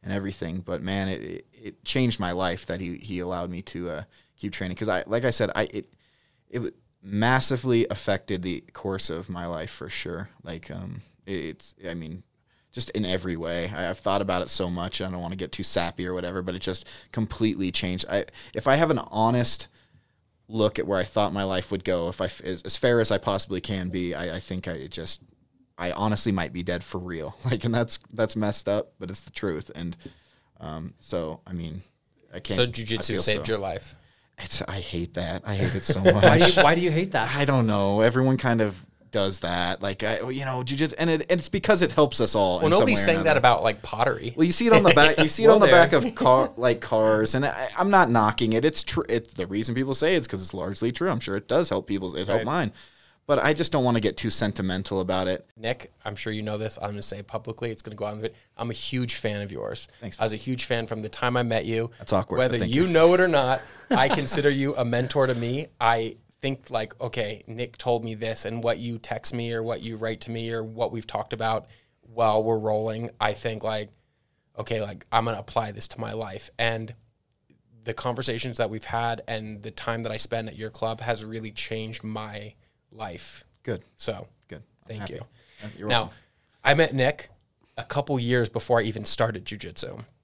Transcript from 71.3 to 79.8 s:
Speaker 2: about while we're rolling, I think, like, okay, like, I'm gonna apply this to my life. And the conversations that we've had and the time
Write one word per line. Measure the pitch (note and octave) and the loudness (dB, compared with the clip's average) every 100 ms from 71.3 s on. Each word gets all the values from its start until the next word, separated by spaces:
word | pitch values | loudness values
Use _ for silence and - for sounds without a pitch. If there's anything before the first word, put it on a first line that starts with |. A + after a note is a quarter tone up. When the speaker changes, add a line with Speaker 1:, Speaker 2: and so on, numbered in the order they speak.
Speaker 2:
about | A2+ A2+ A2 - - _ _ | -4 -2 -2 -4 -20 _ _
while | _ A2+ A2+ G#2+ | _ 2 4 4
we're | A2 A2+ | 4 2
rolling, | G#2+ G#2+ A2 A2 A#2 - | 2 0 0 -4 -8 0
I | G#2+ | 0
think, | G#2 A#2+ A2 | 0 -4 -4
like, | A2 G#2+ G#2+ _ _ _ _ _ _ - | -4 -4 -6 _ _ _ _ _ _ -12
okay, | A2+ A2 | -6 -4
like, | G#2 G2 - | -4 -8 0
I'm | A#2 | 0
gonna | A2+ G#2 | 2 -4
apply | - - A2+ | -2 -2 -2
this | G#2 - | -6 -8
to | - | -8
my | A2+ | -8
life. | A2 A2+ F#2+ - - | -8 -8 -12 -14 -2
And | A#2 A2+ A2 A#2 _ _ _ _ _ _ _ A2+ | -2 -2 -8 -14 _ _ _ _ _ _ _ _
the | A#2 | -10
conversations | A2+ B2+ A#2+ C3 A#2 B2+ A#2 | -6 -4 -4 -4 -4 -4 -2
that | A2 | -4
we've | G#2+ | -4
had | - A2+ A#2 A2+ - | -6 -4 -2 -4 -6
and | A2+ G#2+ G#2+ | -8 -8 -12
the | A2 | -12
time | - | -8